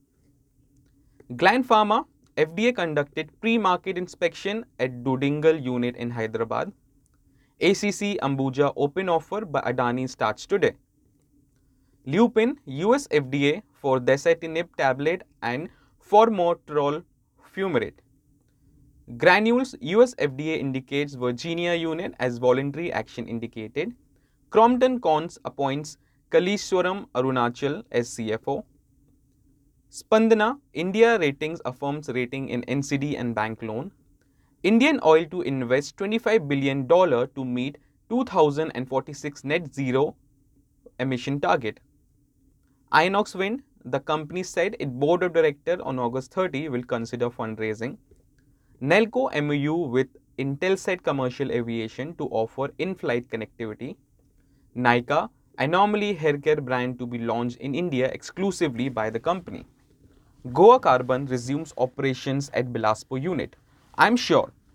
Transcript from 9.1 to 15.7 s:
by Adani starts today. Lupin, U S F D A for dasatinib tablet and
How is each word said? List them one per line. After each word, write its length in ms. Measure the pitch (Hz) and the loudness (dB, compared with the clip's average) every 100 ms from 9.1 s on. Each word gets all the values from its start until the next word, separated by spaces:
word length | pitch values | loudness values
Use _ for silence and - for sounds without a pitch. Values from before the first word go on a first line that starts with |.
| 165 - 202 | -2 -2 -8
by 160 | 208 139 | -4 -4
Adani 500 | - 123 123 123 131 | -2 -2 -2 -2 -6
starts 360 | - 110 - - | -2 -4 -4 -4
today. 260 | 202 135 - _ _ _ _ _ _ _ _ _ _ _ _ 131 | 0 0 0 _ _ _ _ _ _ _ _ _ _ _ _ -4
Lupin, 520 | 160 233 220 233 294 - | 2 2 4 0 -2 -10
U 280 | 135 196 | -4 0
S 140 | 277 285 | 0 2
F 120 | 151 131 | -2 0
D 200 | 143 143 | 0 2
A 140 | 175 - | 0 -6
for 260 | _ 139 131 | _ 0 2
dasatinib 720 | 123 135 170 165 165 160 175 - | 4 2 4 0 0 -6 -6 -2
tablet 440 | 139 131 147 185 - _ | 0 0 -2 -2 -8 _
and 280 | 117 127 175 | -6 -4 -8